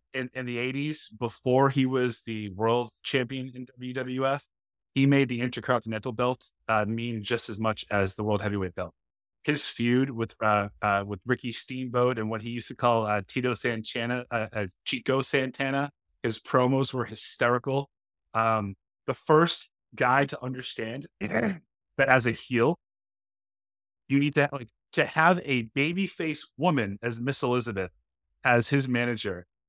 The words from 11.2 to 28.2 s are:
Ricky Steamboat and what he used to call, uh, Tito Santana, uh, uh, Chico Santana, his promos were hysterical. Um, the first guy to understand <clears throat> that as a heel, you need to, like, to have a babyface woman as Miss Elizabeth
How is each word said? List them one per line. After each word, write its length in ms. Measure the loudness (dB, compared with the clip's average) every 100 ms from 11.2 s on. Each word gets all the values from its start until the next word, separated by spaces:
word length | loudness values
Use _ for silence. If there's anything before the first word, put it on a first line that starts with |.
| -4
Ricky 260 | -4 -4
Steamboat 680 | -8 -8 -10 -2 2 2 2
and 120 | -2
what 120 | -4
he 80 | -6
used 180 | -8 -8
to 80 | 0
call, 300 | 2 4 2
uh, 160 | -2 -2
Tito 280 | -2 -2
Santana, 720 | 0 -2 -4 -4 -4 -4 -4 -4
uh, 160 | -4 -4
uh, 140 | -4 -6 -6
Chico 380 | -6 -4 0 0
Santana, 680 | 2 0 0 -2 -2 0 -2 -8 _ _
his 160 | -6 -4
promos 540 | 0 2 4 2 0
were 140 | -4 -6
hysterical. 840 | -4 -6 0 2 2 0 -2 -4 _ _ _ _
Um, 400 | 0 2 2 -2 -8 _ _ -8
the 80 |
first 540 | -4 4 6 6 0 -8 _ _
guy 320 | -2 2 4 2
to 160 | -2
understand 680 | -8 -8 -8 -8 -8 -8 -12
<clears throat> 80 | -8
that 400 | -2 0 0 -4 _ _ _ 0
as 280 | 4 4 4
a 60 |
heel, 460 | -2 0 2 2 0 _ _ _ _ _ _ _ _ _ _ _ _ -2
you 100 | 0
need 160 | 2
to, 140 | 2 0
like, 160 | -2 -12 _ _
to 120 | -2
have 360 | 0 4 4 4
a 200 | 2 -2 -2
babyface 720 | -2 -2 -2 -4 -4 -6 -6 -10 -2
woman 420 | 2 2 0 -2
as 200 | -6 -4
Miss 240 | -4 -2
Elizabeth 480 | 0 0 0 -4 -6 _ _ _